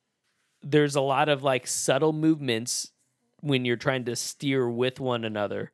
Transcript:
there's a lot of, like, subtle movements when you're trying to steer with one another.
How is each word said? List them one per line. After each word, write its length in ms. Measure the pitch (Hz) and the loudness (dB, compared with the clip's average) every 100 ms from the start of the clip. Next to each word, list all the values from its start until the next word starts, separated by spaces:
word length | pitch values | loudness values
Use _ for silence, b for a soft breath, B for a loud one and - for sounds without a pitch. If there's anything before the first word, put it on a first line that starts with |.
| _ _ _ _ _ _ | _ _ _ _ _ _
there's 340 | 147 147 147 143 | 2 2 4 2
a 60 | |
lot 280 | 135 135 151 | 0 2 2
of, 140 | 139 | 2
like, 220 | 139 127 - | 2 0 -2
subtle 480 | - - 135 156 | -4 0 2 2
movements 760 | 156 156 156 139 113 123 - - _ _ _ _ _ | 2 2 2 0 -2 -2 -6 -8 _ _ _ _ _
when 220 | 147 131 123 | 0 0 2
you're 120 | 120 | 0
trying 280 | 143 131 120 | 0 -2 -2
to 100 | 113 | -6
steer 540 | - - 143 135 120 | -6 -6 -2 0 0
with 300 | 117 127 - | 0 -2 -2
one 240 | 127 120 | -4 -2
another. 480 | 113 107 101 101 113 | -2 -4 -4 -4 -10